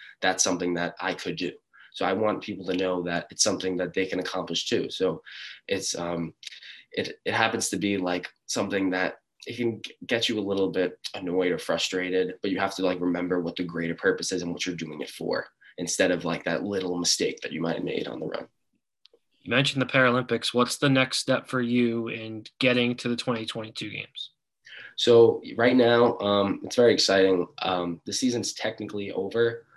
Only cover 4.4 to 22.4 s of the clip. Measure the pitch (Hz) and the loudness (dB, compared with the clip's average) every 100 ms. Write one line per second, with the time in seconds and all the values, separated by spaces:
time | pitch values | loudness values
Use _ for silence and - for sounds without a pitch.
4.4 | 85 85 - 101 - - 92 - - - | -4 -4 0 0 -2 0 -2 -2 -8 -16
5.4 | - - - 92 82 - 85 85 82 - | -16 -14 -6 -4 -4 -4 -4 -4 -4 -8
6.4 | - - - - _ - - - - 107 | -18 -18 -20 -20 _ -8 -8 -6 -4 0
7.4 | 113 113 - 92 101 98 90 90 - _ | 0 0 -2 -2 0 0 0 -2 -4 _
8.4 | - 120 98 98 95 92 90 - _ _ | -6 -4 -2 0 0 0 -2 -4 _ _
9.4 | - 120 117 107 - - - 117 - 107 | -10 -4 -2 -4 -10 -12 -4 0 0 0
10.4 | 98 98 95 92 90 - - 95 90 90 | -2 0 0 0 -2 -4 -12 -8 -2 0
11.4 | 90 82 - 82 - 92 90 92 92 - | 2 0 -2 -2 -2 -2 -2 0 -2 -4
12.4 | 101 92 98 - 92 90 90 87 90 90 | -4 -2 -2 -2 -2 0 0 -2 -2 -2
13.4 | 85 87 87 85 82 82 98 90 - 92 | -2 -4 -6 -4 -4 -2 0 0 -2 -4
14.4 | 87 76 90 82 78 76 71 - - - | -4 -6 -6 -6 -8 -10 -12 -8 -4 -4
15.4 | - _ - - 87 - 92 87 82 82 | -6 _ -18 -10 -4 2 2 2 -2 -4
16.4 | 87 82 101 98 92 87 87 - 80 - | -2 -4 -2 -4 -2 -2 0 2 0 -2
17.4 | - 78 85 73 - - - - - - | -8 -4 -2 -2 -4 -4 -6 -6 -8 -8
18.4 | - _ _ _ _ _ _ _ _ _ | -10 _ _ _ _ _ _ _ _ _
19.4 | - 120 143 135 123 139 127 123 123 117 | -2 2 2 0 2 4 4 4 0 -2
20.4 | - 123 120 - 143 135 127 - - 127 | 0 2 2 2 4 4 2 0 0 -2
21.4 | - 127 120 123 117 117 113 117 113 110 | -2 -2 0 2 2 0 -4 -8 -10 -12